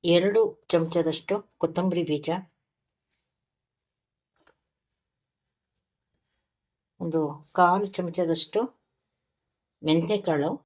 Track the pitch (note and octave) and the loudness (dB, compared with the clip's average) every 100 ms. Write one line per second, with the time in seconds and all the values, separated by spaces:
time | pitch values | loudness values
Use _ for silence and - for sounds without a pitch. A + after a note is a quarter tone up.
0 | F3 F3 F#3+ G#3 A3 - _ E3+ E3 E3+ | 4 4 4 2 2 -2 _ 0 2 0
1 | D#3+ D#3 - G3+ - _ E3 E3 F#3 F3 | 0 -2 -4 -6 -6 _ -4 -2 -2 -2
2 | D#3 D3 D3 F3 F#3 _ _ _ _ _ | -2 -4 -4 -6 -6 _ _ _ _ _
3 | _ _ _ _ _ _ _ _ _ _ | _ _ _ _ _ _ _ _ _ _
4 | _ _ _ _ _ _ _ _ _ _ | _ _ _ _ _ _ _ _ _ _
5 | _ _ _ _ _ _ _ _ _ _ | _ _ _ _ _ _ _ _ _ _
6 | _ _ _ _ _ _ _ _ _ _ | _ _ _ _ _ _ _ _ _ _
7 | E3+ D#3+ D3+ D3 - - F3+ F#3 G3+ - | -4 0 -2 -4 -8 4 4 4 -2 -6
8 | F3+ E3+ E3+ D#3+ - - B3 _ _ _ | -6 -2 -2 -2 -2 -2 -4 _ _ _
9 | _ _ _ _ _ _ _ _ D3+ D#3+ | _ _ _ _ _ _ _ _ 0 0
10 | E3 G#3 G3 D3+ D3 C4 | 2 -2 0 0 -2 -4